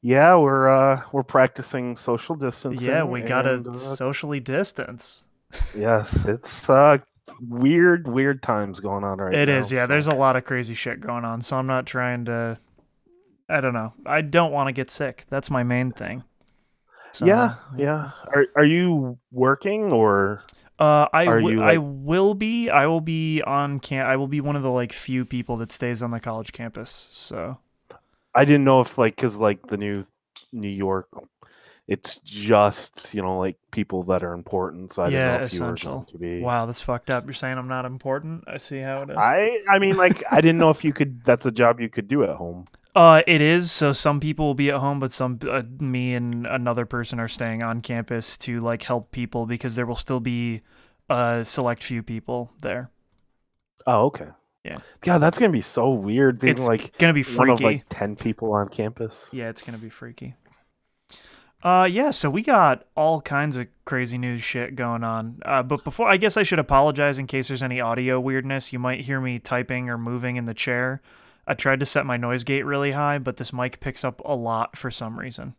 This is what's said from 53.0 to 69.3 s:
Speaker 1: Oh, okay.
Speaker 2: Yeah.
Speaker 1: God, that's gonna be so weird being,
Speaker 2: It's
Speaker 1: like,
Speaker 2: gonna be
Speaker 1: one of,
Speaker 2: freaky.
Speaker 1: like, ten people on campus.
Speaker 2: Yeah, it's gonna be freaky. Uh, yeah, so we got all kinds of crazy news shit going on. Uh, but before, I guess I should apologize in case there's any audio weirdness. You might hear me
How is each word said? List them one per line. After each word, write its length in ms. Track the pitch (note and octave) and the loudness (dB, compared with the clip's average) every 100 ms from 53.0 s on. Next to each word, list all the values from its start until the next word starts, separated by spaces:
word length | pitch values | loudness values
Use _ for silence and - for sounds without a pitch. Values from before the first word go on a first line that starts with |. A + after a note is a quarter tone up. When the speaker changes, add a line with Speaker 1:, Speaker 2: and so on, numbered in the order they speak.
| _ _ _ _ _ _ _ _ - | _ _ _ _ _ _ _ _ 2
Speaker 1:
Oh, 200 | A#2 B2+ | 4 4
okay. 220 | - - - _ _ | 0 -16 -20 _ _
Speaker 2:
Yeah. 140 | - D#2 - _ | -16 -16 -18 _
Speaker 1:
God, 160 | - F3 | 2 4
that's 200 | D3+ - | 4 4
gonna 140 | A3+ | 2
be 80 | C#3 | 2
so 300 | - - A#2+ | -2 0 2
weird 500 | B2+ G2 A#2 C#3 A#2 | 0 0 4 4 4
being, 100 | B2+ | 0
Speaker 2:
It's 160 | B2 B2 | 2 2
Speaker 1:
like, 320 | A2+ - _ | 0 -2 _
Speaker 2:
gonna 140 | E3 | 2
be 100 | D3 | 2
Speaker 1:
one 280 | C3 A#2+ C3 | 0 2 4
of, 80 | A#2+ | 4
Speaker 2:
freaky. 60 | |
Speaker 1:
like, 200 | A2+ C#3+ _ | 4 0 _
ten 280 | - G2+ G#2 | -8 -6 -4
people 360 | A2+ G#2+ A2+ | -4 -4 -2
on 160 | G#2 G2 | 0 -2
campus. 600 | - A2 A#2 A2 - - | -4 -6 -6 -10 -10 -14
Speaker 2:
Yeah, 160 | C3 A2+ | -12 -10
it's 140 | A2 | -12
gonna 160 | - A2+ | -14 -14
be 120 | A2 | -16
freaky. 440 | - A#2 A#2 B2+ B2+ _ _ _ _ _ _ _ - - - _ _ | -18 -20 -16 -18 -18 _ _ _ _ _ _ _ -20 -20 -20 _ _
Uh, 240 | F3 F3+ F#3 | 2 4 4
yeah, 220 | F#3 C#4+ | 2 0
so 180 | C4 D3+ | 0 -2
we 140 | D#3+ | -2
got 420 | A#3 A#3+ D#3+ B2+ _ - | 2 4 6 2 _ -2
all 240 | D#3 D#3+ | 0 0
kinds 380 | - C#3 D3+ B2+ | -2 -2 -2 -4
of 100 | A#2+ _ | -8 _
crazy 340 | - C3 B2 B2 | -6 -4 -4 -6
news 240 | B2 A#2+ | -6 -6
shit 320 | - B2+ A#2+ | -6 -6 -8
going 300 | B2+ A#2+ A#2 | -6 -6 -4
on. 360 | A#2 A2+ A2+ A#2+ | -4 -6 -8 -12
Uh, 180 | - C3+ | -2 -2
but 220 | B2+ C#3+ | 0 -4
before, 240 | - - A3+ | -6 -2 2
I 80 | F#3+ | 4
guess 200 | G#3 G#3+ | 2 2
I 60 | |
should 160 | F#3+ E3+ | 0 0
apologize 600 | D3 C3+ D3 C#3 C#3+ C3+ | 4 4 4 2 0 -2
in 100 | C3 | -6
case 180 | C3+ B2 | -6 -4
there's 160 | C3 | -6
any 180 | C3 B2 | -4 -4
audio 380 | A#2 A#2 B2+ B2+ | -2 -2 0 0
weirdness. 540 | B2+ C3+ C3+ C3+ - | 0 -4 -4 -6 -6
You 80 | B2+ | -6
might 220 | B2+ B2+ | -6 -6
hear 180 | B2+ C#3 | -6 -4
me 180 | C3 | -4